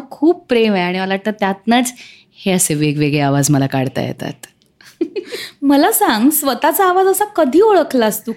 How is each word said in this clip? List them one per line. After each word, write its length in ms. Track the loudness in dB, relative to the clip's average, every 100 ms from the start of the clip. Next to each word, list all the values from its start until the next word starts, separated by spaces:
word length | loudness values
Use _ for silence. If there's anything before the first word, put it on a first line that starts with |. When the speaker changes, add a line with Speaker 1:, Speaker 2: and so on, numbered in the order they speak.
| -4
Speaker 1:
खूप 360 | -2 0 0 -2
प्रेम 240 | 0 2
आहे 100 | 0
आणि 180 | -2 -4
मला 140 | -4
वाटतं 160 | -4 -4
त्यातनंच 640 | -4 -4 -2 0 0 0 -6 -20 -20 _ _
हे 80 | -2
असे 220 | -2 0
वेगवेगळे 460 | -2 -2 0 -2 0
आवाज 300 | 0 0 2
मला 160 | 0 0
काढता 360 | -2 -4 -4
येतात. 300 | -8 -8 -10 -12 -18 _ _ _ -20 _
<laughs> 600 | -10 -8 -12 -14 -16 -6
Speaker 2:
मला 300 | 0 2 2
सांग, 380 | 2 0 2 2
स्वतःचा 540 | 0 -2 -2 0 2
आवाज 220 | 2 2 2
असा 180 | 0
कधी 360 | -2 0 2 4
ओळखलास 640 | 4 4 2 0 0 -2
तू 60 | -8